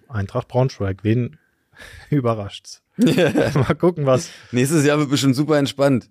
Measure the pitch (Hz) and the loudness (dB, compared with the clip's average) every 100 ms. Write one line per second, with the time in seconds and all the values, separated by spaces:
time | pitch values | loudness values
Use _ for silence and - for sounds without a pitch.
0 | - 110 95 123 - - 139 - 98 95 | -12 -8 -6 -6 -4 -2 -2 -2 -6 -4
1 | 107 120 120 - _ _ _ - - - | -2 0 -2 -10 _ _ _ -20 -20 -20
2 | - 143 120 110 98 - - - _ - | -4 -2 -2 -4 -6 -14 -20 -20 _ -2
3 | 214 - 156 - - 147 117 156 175 170 | 0 2 2 2 0 0 0 0 0 0
4 | 135 127 - - - 123 135 165 143 147 | 0 0 -2 -16 -6 -2 0 2 2 2
5 | 139 135 135 127 151 147 135 - 139 123 | 0 0 0 0 0 0 0 0 0 0
6 | - | -4